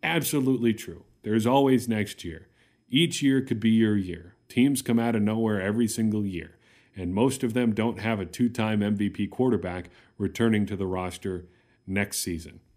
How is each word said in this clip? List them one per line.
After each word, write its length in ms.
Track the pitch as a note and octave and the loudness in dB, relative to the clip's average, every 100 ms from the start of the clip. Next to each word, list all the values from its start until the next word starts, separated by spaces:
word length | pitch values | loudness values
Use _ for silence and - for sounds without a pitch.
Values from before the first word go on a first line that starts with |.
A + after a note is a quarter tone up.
Absolutely 720 | D#3 E3 C#3 D3 C3 C3 A#2 | 0 0 0 0 2 2 2
true. 280 | A2 - E2+ - _ | 0 -6 -16 -18 _
There's 240 | G#2+ A2+ A2+ | 0 2 4
always 420 | C3+ C#3 B2+ A2+ | 4 6 4 2
next 340 | A2 G2 - | -2 -2 -6
year. 240 | - E2 - _ _ _ _ | -12 -12 -18 _ _ _ _
Each 320 | C3 F3 E3+ | 0 0 2
year 200 | C#3 C3+ | 2 2
could 180 | C3 A2+ | 0 0
be 120 | A2 | 4
your 260 | A2 A2 G#2 | 4 4 2
year. 400 | F#2 E2+ E2+ _ _ | -2 -8 -14 _ _
Teams 320 | - C3+ C3 | 2 2 2
come 200 | - A#2 | 0 0
out 160 | A#2 A2 | 2 2
of 60 | |
nowhere 380 | G#2 A2 A2+ G#2 | 0 0 0 0
every 280 | F#2+ G#2+ A#2 | 0 0 0
single 360 | A2+ A2 G#2+ | 0 0 0
year, 320 | G2+ F2+ D#2+ _ _ _ _ - | -2 -6 -12 _ _ _ _ -10
and 160 | F2+ | -4
most 300 | F#2+ C3 C3+ | 0 0 0
of 120 | B2 | -2
them 200 | A#2 A#2+ | 0 0
don't 240 | G#2 A2+ A2+ | 2 -2 -2
have 200 | G#2+ A2 | -2 -2
a 60 | F2+ | -4
two-time 560 | - A#2+ A2+ A2 G#2+ | -2 -2 0 0 0
M 140 | G#2 G#2 | 0 0
V 140 | G2+ | -2
P 160 | - G2+ | -2 -6
quarterback 640 | - B2+ G#2+ F2+ F2+ F2 - _ _ | 0 2 2 -2 -8 -10 -18 _ _
returning 480 | G2 - A#2 G#2+ G2+ | -4 0 2 2 0
to 100 | G2 | -2
the 100 | F#2+ | -4
roster 600 | F#2 F2+ - G2 F2+ F2 _ _ _ - | -4 -4 -6 -8 -8 -10 _ _ _ -6
next 320 | F#2+ G2+ - | -2 -2 -4
season. 420 | - E2+ D#2+ - _ | -6 -6 -8 -20 _